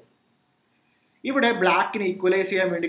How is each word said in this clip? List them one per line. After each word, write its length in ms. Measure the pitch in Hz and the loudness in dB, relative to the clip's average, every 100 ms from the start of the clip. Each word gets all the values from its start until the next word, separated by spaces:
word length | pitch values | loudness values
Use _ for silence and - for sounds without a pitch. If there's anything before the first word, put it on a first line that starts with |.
| - _ _ _ _ _ _ _ _ _ _ _ 247 | -20 _ _ _ _ _ _ _ _ _ _ _ -4
ഇവിടെ 200 | 269 233 208 | 0 2 2
ബ്ലാക്കിനെ 420 | 185 175 202 220 190 | 2 2 0 -2 -4
equalize 380 | 180 180 190 185 | -2 0 0 0
ചെയ്യാൻ 180 | 190 185 | 0 0
വേണ്ടി 140 | 170 | -2